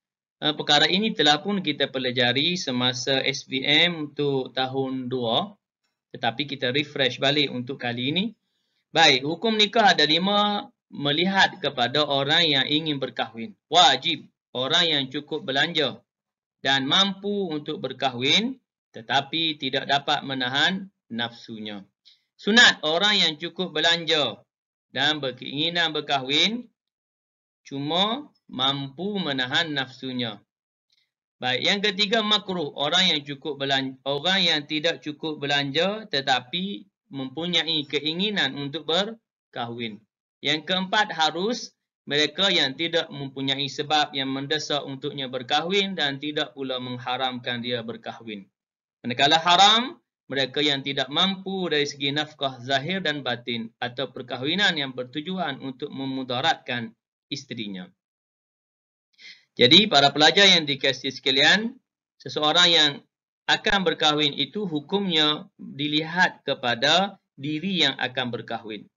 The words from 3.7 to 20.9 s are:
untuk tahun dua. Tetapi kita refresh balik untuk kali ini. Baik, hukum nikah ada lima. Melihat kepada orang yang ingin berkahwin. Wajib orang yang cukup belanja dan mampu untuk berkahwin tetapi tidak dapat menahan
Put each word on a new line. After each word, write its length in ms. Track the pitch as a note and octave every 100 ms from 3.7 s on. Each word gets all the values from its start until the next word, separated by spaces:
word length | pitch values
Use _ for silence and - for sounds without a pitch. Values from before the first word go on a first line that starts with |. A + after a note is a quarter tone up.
| D3+ F3 E3 D3+
untuk 480 | - C#3+ C3+ B2+
tahun 560 | - C3 C3+ C3 C3 B2
dua. 400 | C3 A#2 C3 G3+ - _ _ _ _ _
Tetapi 320 | - A#2+ A#2 C#3+
kita 240 | C3+ B2+
refresh 480 | C#3 D3 C#3 C3 B2
balik 320 | C#3 D3 C#3
untuk 320 | B2+ B2 C3+
kali 320 | B2 A#2+ B2+
ini. 120 | E3 A3 - _ _ _ _ _
Baik, 320 | D#3 D#3+ C3 C#3+
hukum 320 | E3 A3+ G#3+
nikah 400 | G#3 A#3 G3+ D#3+
ada 80 | D3
lima. 640 | E3 F#3+ G#3 G#3 G#3 - _ _
Melihat 640 | - C#3+ D3+ F#3 G3 D#3+ -
kepada 480 | C#3+ B2 A#2+ D3 C#3+
orang 400 | C#3 C#3 D#3+ E3
yang 240 | C#3 B2+
ingin 320 | D3+ D#3+ C#3+
berkahwin. 560 | C3 - A#2 A#2 A2+ - -
Wajib 560 | E3 D#3+ C3 E3+ D#3 - _ _
orang 320 | B2 C3 E3+ E3+
yang 180 | D3 C3+
cukup 320 | D3 D3 D#3
belanja 580 | C3+ C3+ D#3+ F3 C3 G#2 _ _ _ _ _ _
dan 240 | C3+ C3+ C3+
mampu 640 | F3+ G3 F#3+ G3 G3+ F#3
untuk 320 | D3+ D3 D3+
berkahwin 800 | C3+ B2+ C#3 A#2+ C3+ F3 A#3 C4 _ _ _ -
tetapi 640 | A2+ C3 C#3 E3 E3 D3+
tidak 320 | C3+ C3+ -
dapat 320 | C#3 D3 D3
menahan 680 | C#3 C3 B2 C#3 D#3+ F#3+ F#3+